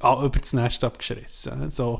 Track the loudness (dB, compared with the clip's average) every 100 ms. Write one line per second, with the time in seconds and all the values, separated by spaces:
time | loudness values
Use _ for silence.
0 | 2 4 4 2 2 4 2 0 -2 -4
1 | -8 -8 -8 -8 -6 -6 -4 -2 -2